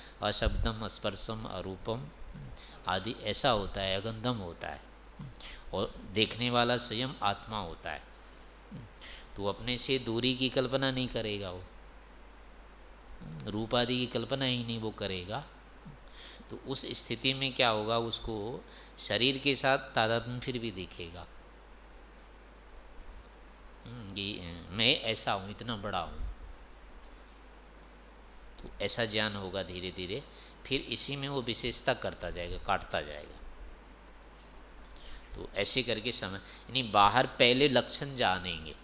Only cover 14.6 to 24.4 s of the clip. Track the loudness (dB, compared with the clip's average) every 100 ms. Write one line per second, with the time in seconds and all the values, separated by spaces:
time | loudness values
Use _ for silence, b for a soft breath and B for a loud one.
14.6 | 0 -2 -4 -2 -4 -4 -4 -6 -6 -16
15.6 | -20 -18 -16 -16 -18 B B B -12 -10
16.6 | -4 -2 0 0 0 2 2 2 0 4
17.6 | 6 6 2 2 2 -2 -2 -2 -4 -6
18.6 | -10 B B -4 2 6 6 6 4 4
19.6 | 4 4 2 2 4 4 0 -4 -4 -4
20.6 | -4 -4 -8 -8 -10 -10 -12 -16 -18 -20
21.6 | -20 -20 -20 -20 -20 -20 -20 -20 -20 -20
22.6 | -18 -18 -16 -14 -14 -16 -16 -18 -20 -18
23.6 | -18 -16 -14 -12 -8 -4 -4 -4